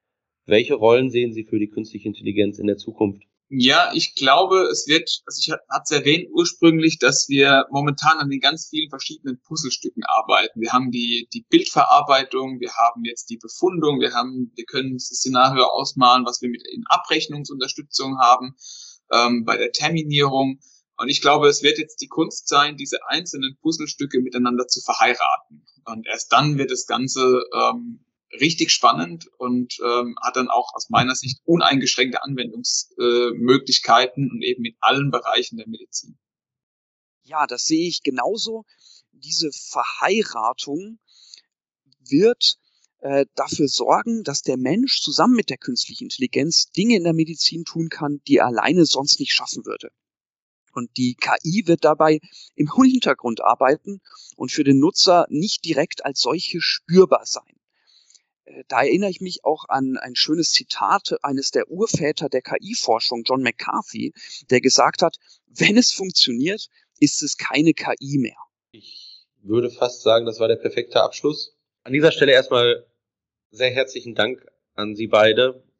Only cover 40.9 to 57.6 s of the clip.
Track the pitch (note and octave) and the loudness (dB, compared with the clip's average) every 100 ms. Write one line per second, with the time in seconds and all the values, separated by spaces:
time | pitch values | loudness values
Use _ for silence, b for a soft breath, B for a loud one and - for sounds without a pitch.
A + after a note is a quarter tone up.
40.9 | A3+ _ b b b b _ _ _ _ | -18 _ b b b b _ _ _ _
41.9 | _ - C#3+ A3 A#3+ - - _ _ _ | _ -2 2 2 4 0 0 _ _ _
42.9 | _ C#3 C#3 C#3 - C#3 - C#3+ - - | _ -2 0 0 -2 -4 0 0 0 2
43.9 | F3 A#3 A3+ E3 C#3 - C3 C3 G3+ C4 | 2 0 -4 -4 -6 -4 -2 0 0 0
44.9 | - - D3 G3+ A#3+ - C3+ - A#2+ - | -2 -2 2 4 2 0 -6 -6 -6 -6
45.9 | - G2+ - B2+ C3 D3+ - - - A3 | -10 -14 -6 -4 -2 0 0 0 0 2
46.9 | A3 E3+ D#3+ D#3+ D#3 - E3 E3 E3 E3 | 2 2 0 -2 -2 -4 -4 -8 -6 -6
47.9 | - D3 D3 - C#3+ B2 A2+ - F3 D#3 | -4 -6 -6 2 4 4 0 2 4 4
48.9 | C3 D3 - C3+ - - C3+ A2 G#2 - | 2 0 0 0 -2 -4 -10 -10 -12 -14
49.9 | _ _ _ _ _ _ _ _ B2+ A#2+ | _ _ _ _ _ _ _ _ -12 -10
50.9 | - B2 B2 - B2 D#3+ G3 F3 E3+ D3+ | -4 -4 -2 0 0 0 -2 2 4 4
51.9 | D#3 D#3 D#3 B B B - D3 - C4 | 4 4 2 B B B -4 0 4 6
52.9 | B3+ - C3 A#2+ A2 G#2 A#2+ C3 D3+ - | 4 0 -2 -4 -2 0 2 2 2 -2
53.9 | G3 B B B - B2+ - C#3 C#3 D3+ | -16 B B B -12 -6 0 4 4 4
54.9 | - - F3 - D3 G#3 - E3 D3 E3+ | 4 4 4 4 -2 -4 -4 -4 -2 -2
55.9 | - C#3 C3 B2 D#3+ - F3 - - - | -6 -8 -4 -2 -2 -4 -4 -4 -4 -2
56.9 | F#3 F3 C3 - - - _ | -2 0 -2 -2 -10 -12 _